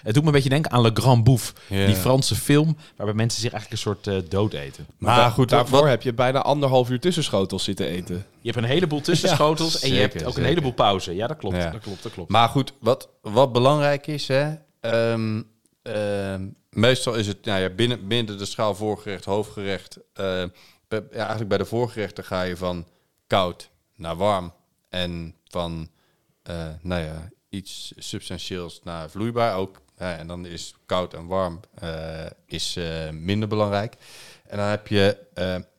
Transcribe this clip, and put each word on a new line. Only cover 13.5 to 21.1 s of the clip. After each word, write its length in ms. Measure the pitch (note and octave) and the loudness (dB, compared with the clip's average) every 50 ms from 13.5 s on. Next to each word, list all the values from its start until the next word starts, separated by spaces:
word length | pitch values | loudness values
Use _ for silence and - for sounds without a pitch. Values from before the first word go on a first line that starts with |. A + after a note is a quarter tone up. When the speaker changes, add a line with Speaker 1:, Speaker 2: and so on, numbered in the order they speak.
| A#2 | 4
Speaker 2:
belangrijk 540 | B2 B2 C3+ D3+ D3+ C#3+ C#3+ C#3+ C#3 - | 4 4 4 4 4 2 2 0 0 -4
is, 220 | - D3+ C#3+ - - | -6 -8 -6 -4 0
hè, 260 | C3 C3+ D3 D3+ D#3 D#3 _ _ _ _ | 0 0 0 0 -4 -8 _ _ _ _
ehm, 640 | - A2+ A#2 A#2 A#2 A#2 A#2 A2+ A2 A2 A2 G#2+ A2+ _ _ _ _ _ _ _ - | -4 0 2 2 2 2 0 0 -2 -2 -2 -4 -6 _ _ _ _ _ _ _ -12
ehm, 640 | A#2+ A2 G#2+ G#2 G#2 G2+ G2+ G2 G2 F#2+ F#2+ F#2+ G2+ - _ _ _ | -8 -6 -4 -2 -2 -2 -4 -4 -4 -6 -6 -8 -10 -12 _ _ _
meestal 440 | - G#2+ G#2+ B2 C3 B2+ - C3 A2+ | 0 2 4 4 4 4 0 -2 -2
is 120 | A#2 G#2+ | -2 -2
het, 180 | G#2 G2 - - | -2 -4 -6 -4
nou 160 | A#2 G2+ F#2+ | -2 0 0
ja, 80 | F#2 F#2 | 0 -2
binnen, 400 | F2+ F#2 A2+ A#2+ B2 G2+ F#2 G2 | 0 0 0 0 0 -4 -4 -2
binnen 300 | A2+ A#2+ A#2 G#2 G#2 G2 | -2 -2 -2 -4 -6 -8
de 60 | G2+ | -8
schaal 280 | G2 - - A2+ G#2+ G2 | -8 -4 -2 -2 -2 -2
voorgerecht, 500 | F#2+ G#2+ G#2+ G#2 F#2 - G#2+ G2 F2 - | -2 -4 -4 -4 -6 -6 -10 -10 -10 -6
hoofdgerecht. 760 | - F#2+ G#2+ G#2 - - G#2+ G2 G2 F#2+ F#2 - - - - - _ _ | -4 -2 -2 -2 -4 -8 -8 -6 -6 -6 -6 -8 -14 -20 -20 -20 _ _
Eh, 120 | - G2 F#2+ F#2 F#2 F2+ F2 - _ - _ _ _ _ - | -6 -4 -4 -2 -2 -4 -6 -8 _ -20 _ _ _ _ -8
bij, 140 | - G#2+ F#2+ - | -8 -8 -8 -8